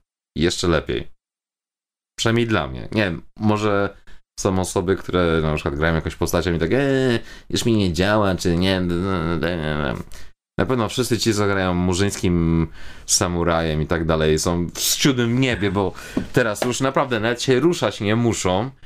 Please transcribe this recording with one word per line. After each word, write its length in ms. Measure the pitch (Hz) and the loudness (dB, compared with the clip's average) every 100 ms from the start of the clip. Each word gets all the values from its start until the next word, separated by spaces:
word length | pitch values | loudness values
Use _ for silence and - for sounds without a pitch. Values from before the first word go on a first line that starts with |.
| _ _ _ - | _ _ _ -2
i 60 | |
jeszcze 260 | 85 - 87 | -2 0 0
lepiej. 440 | 78 - 60 - - _ _ _ _ _ _ _ _ _ - | 0 0 -6 -6 -16 _ _ _ _ _ _ _ _ _ -2
Przynajmniej 280 | 117 117 113 | 0 2 2
dla 220 | 104 69 | 0 -2
mnie. 200 | 62 52 | -6 -4
Nie 120 | 107 | 0
wiem, 180 | 98 78 - - | 0 -2 -10 -4
może 640 | 107 104 107 101 98 - - - _ - | 0 2 2 0 -2 -4 -18 -18 _ -4
są 200 | 104 92 | 0 0
osoby, 360 | 90 101 87 95 | 0 -2 0 -2
które 440 | - 90 85 82 | 0 2 2 2
na 120 | 78 | 0
przykład 200 | 76 78 | -2 -2
grają 200 | 71 80 | 0 0
jakąś 220 | 80 78 - | 0 -2 -4
postacią 380 | 85 90 87 | -2 0 0
i 40 | 82 | 0
tak, 120 | 82 | 0
"Eee, 480 | 127 139 135 131 117 - - - | 2 2 2 2 0 -4 -16 -6
już 160 | - | -2
mi 120 | 117 110 | 2 2
nie 160 | 95 | 2
działa", 420 | 82 95 107 101 | 2 2 2 2
czy 220 | 87 92 85 | 0 0 2
nie, 240 | 92 95 87 85 98 92 82 85 80 87 78 76 69 52 - - - - _ - | 2 0 0 -2 -2 -2 -2 0 -2 -2 -4 -2 -4 -4 -10 -12 -12 -14 _ -4
na 80 | 95 | 0
pewno 220 | 131 104 | 0 -2
wszyscy 300 | - 120 117 | -2 0 0
ci, 160 | 117 | 0
co 120 | 104 101 | 2 0
grają 280 | 98 92 | 0 0
murzyńskim 920 | 87 90 90 101 - 95 87 82 82 82 - - - - | 2 0 2 0 0 0 2 2 2 0 -4 -12 -12 -2
samurajem 760 | - 92 87 85 82 82 78 | 0 0 0 2 2 0 -2
i 40 | 76 | 0
tak 200 | 85 82 | 0 0
dalej, 320 | 80 78 78 | 2 4 2
są 280 | 92 87 87 | 2 -2 -2
w 140 | - | -4
siódmym 600 | - - 151 123 117 123 | -2 0 2 2 0 2
niebie, 300 | 131 107 101 | 0 0 -2
bo 220 | 95 92 - - - - | 0 -2 -4 -8 -8 0
teraz 320 | - 117 101 | 2 2 0
już 160 | 123 120 | -2 0
naprawdę 400 | 135 160 135 113 | 0 0 0 0
nawet 220 | 110 120 | 0 -2
się 180 | - 123 | 2 4
ruszać 400 | 160 170 110 - | 4 2 0 0
nie 160 | 101 110 | 0 2
muszą. 540 | 120 95 92 92 131 - | 2 2 0 0 -2 -8